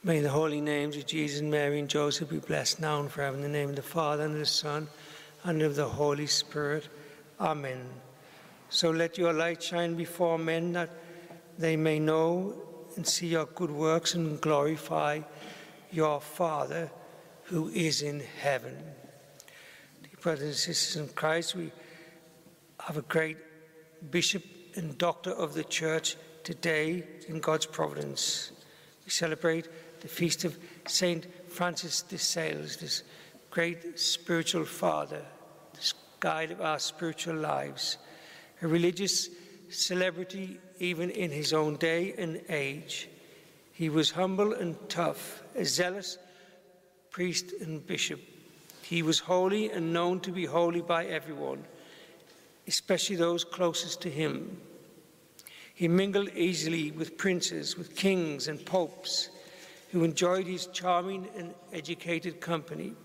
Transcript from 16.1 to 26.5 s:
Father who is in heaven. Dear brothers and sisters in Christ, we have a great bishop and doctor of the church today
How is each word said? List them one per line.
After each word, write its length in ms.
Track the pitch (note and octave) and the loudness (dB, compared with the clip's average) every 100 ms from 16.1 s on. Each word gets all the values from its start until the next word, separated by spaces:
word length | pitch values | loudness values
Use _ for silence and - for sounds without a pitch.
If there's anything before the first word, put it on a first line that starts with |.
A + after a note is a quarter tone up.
| D3 | 2
Father 680 | - - E3+ D3+ C3+ D#3+ D#3+ - - - - - | -2 0 2 2 0 -2 -4 -8 -18 -20 -20 -20
who 240 | - E3+ E3 | -4 -2 0
is 340 | A3 D#3+ C#3+ | 2 2 2
in 220 | D3 D3 B2+ - | 0 -4 -8 -2
heaven. 360 | C#3+ C3 B2+ C3+ D#3 C#3+ - - - - - - - - - - | 0 0 -2 -12 -14 -16 -20 -20 -20 -20 -20 -20 -20 -20 -20 -20
Dear 100 | - - | -20 -4
brothers 260 | E3+ D3+ D3+ | -2 0 -2
and 80 | C#3+ | -2
sisters 460 | - D3+ - D#3+ | 0 0 0 -2
in 80 | C#3+ | -4
Christ, 440 | - D#3 D#3+ E3 | -2 2 2 0
we 160 | F#3 E3 - - - - - - - - - - _ | -4 -6 -10 -20 -20 -20 -20 -20 -20 -20 -20 -20 _
have 160 | - D3+ | -6 -4
a 60 | |
great 340 | - D#3+ D#3+ D#3+ - - - - - - D#3 | 0 0 0 -4 -14 -20 -20 -20 -20 -18 -2
bishop 360 | E3 E3+ F#3+ - - - - | 2 2 0 -4 -20 -12 -6
and 220 | E3 C3+ | -6 0
doctor 340 | E3+ - F3+ | 0 0 -4
of 220 | F#3+ D#3+ | -4 -4
the 120 | D3 D3+ | -4 -4
church 500 | - D#3+ D#3+ D#3 - - - | -2 0 0 0 -6 -14 -14
today 580 | - | -10